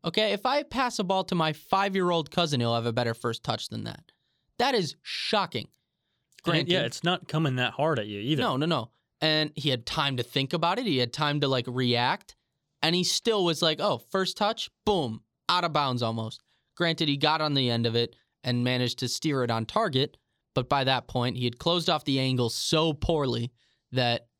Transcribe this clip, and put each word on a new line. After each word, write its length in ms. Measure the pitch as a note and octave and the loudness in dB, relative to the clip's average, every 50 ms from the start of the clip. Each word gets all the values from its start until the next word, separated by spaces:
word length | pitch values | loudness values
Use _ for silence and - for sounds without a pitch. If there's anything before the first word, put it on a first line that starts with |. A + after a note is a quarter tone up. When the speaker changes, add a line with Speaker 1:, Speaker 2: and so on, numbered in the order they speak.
| - | -6
Speaker 1:
Okay, 280 | E3+ E3 G#3+ G#3+ G#3 | -2 0 2 2 2
if 140 | G3+ G3+ - | 0 0 0
I 160 | B3+ C#4 D4 | 0 0 0
pass 360 | D4 - - B3+ C4+ A#3+ - - | -2 -2 -2 -2 -2 -2 -2 -4
a 60 | G3+ | -2
ball 200 | F3+ F#3+ F#3+ F#3 | 0 0 -2 0
to 100 | - F#3+ | -2 0
my 180 | E3+ D#3 D#3 | 0 0 0
five-year-old 760 | D3+ - - - - F#3+ G3 G3+ F#3+ F#3+ F3+ F3+ F3 E3 D3+ - | -2 -4 -4 -2 0 0 0 0 0 0 2 2 2 0 -2 -2
cousin, 300 | - F3+ E3+ D#3 D3 B2 | 0 0 0 2 2 0
he'll 140 | A#2 A#2 A#2 | 2 2 0
have 120 | A#2 A2+ | 0 0
a 60 | A#2+ | 0
better 220 | A2+ B2 A#2+ A#2 A2+ | 0 0 0 0 -2
first 280 | - - A#2+ A#2 - | -2 -4 -6 -4 -4
touch 260 | - - A2+ A2 - - | -4 -4 -4 -4 -6 -8
than 160 | A#2 A2 G#2 | -10 -8 -10
that. 280 | A2 G2+ - _ _ _ _ _ _ _ _ _ _ _ - | -10 -12 -14 _ _ _ _ _ _ _ _ _ _ _ -2
That 160 | A#3 C#4 C4 | 0 2 2
is 220 | A3 F3 C3+ - _ | 0 0 -2 -6 _
shocking. 680 | _ - - - - - - G#3 F#3+ - - A2+ - _ _ _ _ _ _ _ _ _ _ _ _ _ _ - - | _ -10 -10 -8 -4 -2 0 0 -2 -2 -4 -8 -8 _ _ _ _ _ _ _ _ _ _ _ _ _ _ -6 -2
Speaker 2:
And 100 | F3 E3+ | 0 0
it, 120 | D3+ C#3 F3 | 0 2 2
yeah, 100 | F3 F#3 | 2 0
Speaker 1:
Granted 80 | B2 | 0
Speaker 2:
it's 180 | A#2+ - - - | -2 -4 -4 -2
not 240 | E3+ F#3 - - - | -2 -2 -2 -4 -4
coming 280 | - D#3+ E3 C#3+ B2+ | -2 0 0 0 0
that 160 | B2+ B2+ A2+ | 0 -2 -2
hard 260 | - - D3 D#3+ D#3 A#2 | 0 0 0 2 2 0
at 80 | G#2 | -2
you 140 | G#2+ G#2 G2+ | -4 -6 -6
either. 220 | G#2+ C3 D#3 C#3 | -2 0 0 2
Speaker 1:
No, 140 | B2+ - C3 | 2 0 0
no, 100 | C3 D3+ | 0 0
no. 240 | E3+ E3 C3 A2 - _ _ _ _ _ _ | 0 0 -2 -2 -6 _ _ _ _ _ _
And 300 | D#3 D#3 D#3 D#3 D#3 D3 - | 0 0 2 0 0 -2 -4
he 160 | - B2+ D3 | -4 -2 -2
had 160 | C3 A#2+ A#2 | -2 -2 -4
time 300 | - - D#3+ C#3+ C#3 C3+ B2 | -4 -2 0 0 0 0 -2
to 40 | |
think 300 | A#2+ - - C#3 C3+ C3 | -6 -2 -2 -2 -2 0
about 260 | - E3 E3+ E3+ F#3+ A#3 | -2 0 0 0 0 0
it. 80 | C4 | 0
He 120 | G#3 D3 B2+ | 0 2 0
had 140 | B2 A#2 | 0 -2
time 280 | - - D#3 D3 D3 D3 | -2 -2 0 0 2 2
to, 80 | C#3+ C3+ | 2 2
like, 180 | C3+ B2+ B2 | 2 0 -2
react. 680 | B2+ B2 B2+ B2+ B2 A#2+ A#2 A#2+ B2+ F3+ - - - - _ _ _ _ _ _ _ _ _ | -2 -2 0 2 2 2 4 2 2 0 -2 -6 -20 -20 _ _ _ _ _ _ _ _ _
And 120 | - D#3+ E3+ | 0 0 2
he 100 | F3+ F3 | 2 2
still 400 | E3+ - - _ A#3 A3 G#3 F3+ | 0 0 0 _ 2 2 4 2
was 180 | E3+ D#3+ D3 | 2 2 2
like, 180 | F3 D#3+ D#3 - | 2 0 2 2
"Oh, 180 | F#3+ G#3 D#3+ - - - | 0 0 0 -2 -4 -4
first 260 | - F#3+ F#3 - - | -2 -2 -2 -2 -2
touch, 340 | - - G#3 A#3 - - - _ _ _ | 0 -2 -2 0 -4 -8 -10 _ _ _
boom, 380 | G#3+ G3+ F3+ C#3+ A#2 A2 - _ _ _ _ _ - | 2 2 2 2 -2 -4 -8 _ _ _ _ _ 0
out 160 | E3+ F3+ F3 | 2 2 2
of 80 | E3 | 2
bounds 300 | D3+ D3+ C#3+ C3+ B2+ A#2+ | 2 2 2 2 0 0
almost." 400 | A#2+ A2+ A2+ A2+ A2 A2 - - _ _ _ _ _ _ _ | 0 0 0 -2 -4 -6 -8 -14 _ _ _ _ _ _ _
Granted, 340 | - F3 E3+ D#3+ - E3 D3+ | -2 0 0 0 0 0 0
he 80 | C#3+ | 2
got 240 | C#3 D3 D3+ D#3 D#3 | 2 2 2 2 2
on 140 | D#3 D3+ D3 | 0 2 2
the 160 | C#3 B2+ B2 | 2 2 2
end 160 | A#2 A#2 A#2 | 2 2 2
of 100 | A#2 A2+ | 2 2
it 200 | A#2 A#2+ A#2+ - _ _ _ _ _ | 2 0 0 -4 _ _ _ _ _
and 220 | - - B2 B2 A#2+ | -4 -2 0 2 2
managed 340 | B2 B2+ B2 B2 A#2+ - - | 2 2 2 0 -2 -2 -4
to 100 | C3 A#2+ | -4 -4
steer 340 | - - - D#3 C#3+ C3 | -4 -2 -2 0 0 0
it 80 | B2 A#2 | 0 0
on 140 | A#2 A2+ A2+ | 0 -2 -2
target. 500 | - - G#3+ A3+ F#3+ C3 - - - - _ _ _ _ _ _ _ _ | -2 0 0 0 2 0 0 0 0 -6 _ _ _ _ _ _ _ _
But 140 | C3+ B2 - | -4 0 0
by 160 | C#3+ C#3 C3 | 0 2 2
that 240 | C3 C3+ B2 - - | 2 0 0 -2 -4
point, 280 | - B2+ A#2+ B2+ G#2+ | -2 -2 0 0 -2
he 100 | A#2+ B2 | -2 -4
had 120 | A#2+ A#2 _ | -4 -4 _
closed 320 | - E3+ F3 F3 D#3+ F#3 | -2 0 0 2 2 0
off 140 | E3 D#3 - | 0 0 0
the 160 | - C3+ C3+ | 0 0 0
angle 280 | C3 C3 B2+ B2 A#2+ A2+ | 2 0 2 2 0 0
so 440 | - - - - D#3+ D#3 D#3+ E3 | 0 -2 -2 0 2 2 2 2
poorly 580 | D3+ - - - E3 D3+ C#3+ B2+ A#2 A#2 A#2 A#2+ _ _ _ _ _ _ _ _ | 0 0 0 0 2 2 0 0 0 -2 -4 -6 _ _ _ _ _ _ _ _
that 380 | - B2+ B2 A#2+ A#2+ A#2 - _ _ | -2 0 2 2 0 -2 -4 _ _